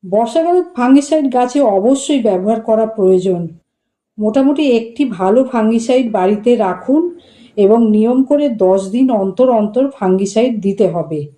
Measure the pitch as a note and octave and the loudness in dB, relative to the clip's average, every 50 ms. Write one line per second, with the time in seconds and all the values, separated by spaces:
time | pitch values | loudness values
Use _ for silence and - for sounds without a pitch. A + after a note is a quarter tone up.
0 | - F#3 F3+ G#3+ A#3 A3+ - D#4+ D#4+ E4+ F4 F4+ F4 - - - B3 B3+ C4+ C#4+ | -8 -2 -2 -2 -2 0 0 -2 0 2 0 0 0 -2 -4 -2 2 4 4 4
1 | C#4 - D#4+ D#4 C#4+ C4+ A#3+ B3 B3 B3 - C#4+ C#4+ A3+ G3 F#3+ F#3+ A#3+ C#4 C4+ | 4 2 -2 0 0 0 0 0 -2 0 0 0 0 2 2 2 2 2 0 0
2 | - - D4 C4+ G#3+ A3 F#3+ F3+ F#3 G#3 A#3 A3+ A3 - A3 A3 A3 A3 A3 - | 0 -2 -2 0 0 0 0 0 0 -2 -2 -2 0 -2 0 0 0 -2 -2 0
3 | F#3+ F#3+ F#3+ F3+ F3+ G3 F3+ F3 E3+ D#3+ - - _ _ _ _ _ _ _ _ | 2 2 2 2 2 -2 -4 -4 -4 -10 -12 -16 _ _ _ _ _ _ _ _
4 | _ _ _ - G#3 G#3+ G#3+ C#4 C4 C#4 D4 C#4+ D#4 C#4 A#3+ A3+ A3+ A3+ - - | _ _ _ -4 -4 -2 0 2 2 2 0 0 0 0 0 0 -2 -4 -6 -4
5 | D4 B3 G3+ E3+ F#3+ F#3+ G#3 B3+ C4 B3+ - A#3 A3 A3 A3+ A3+ A3+ - B3+ C4 | -4 -4 -2 -2 0 2 2 2 2 0 -2 -2 0 0 0 -2 0 0 0 0
6 | C4 A3+ G#3 G3 F3+ F#3+ G#3+ G#3 - B3 A#3+ G#3+ G#3+ F#3 F3+ F3+ - - C4+ D#4 | 0 0 -2 -2 0 0 0 0 2 0 0 2 0 -4 -4 -6 -4 -2 0 0
7 | F4 F4 - - _ _ _ _ - - _ - G3+ F#3+ A3 A#3 A#3 A3 G#3+ G#3+ | 0 -2 -6 -12 _ _ _ _ -20 -14 _ 0 2 4 4 4 4 2 2 2
8 | G#3+ A#3 B3 C4 C4+ C4 D4 C#4+ D4 C#4+ A#3 G3+ F#3+ F#3 F#3+ G3 F#3+ F#3+ G3 B3 | 2 2 2 0 2 2 0 0 0 -2 0 0 2 2 2 0 -2 -4 -2 0
9 | C4 B3+ A#3+ G#3 G3 F#3+ F#3 - B3+ B3+ A#3+ A3 G#3 G#3 G#3 A#3+ C4+ C#4 C4+ - | 0 2 2 0 -2 -2 0 0 2 2 2 0 0 -2 -2 -2 -2 -2 -4 -4
10 | G3+ F#3 F#3 F#3+ G3+ G3+ - A3 A#3+ C4 B3 G#3 F3 G3 G3 G3+ G#3 F3+ E3 F3 | -2 0 0 0 -2 -2 0 0 0 0 -2 -2 -4 -4 -2 0 -2 -2 0 -4
11 | D#3+ D#3 D#3+ D3+ D3 D3 - | -6 -6 -6 -8 -10 -10 -14